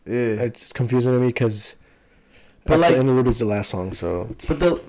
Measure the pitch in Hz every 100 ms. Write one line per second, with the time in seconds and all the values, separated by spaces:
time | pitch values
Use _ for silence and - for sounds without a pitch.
0 | - 120 120 107 120 - - - 120 123
1 | 123 123 127 120 117 104 - - _ _
2 | _ _ _ - - _ - 156 170 127
3 | 135 127 123 113 110 104 95 95 92 -
4 | 85 87 98 - - 147 175 170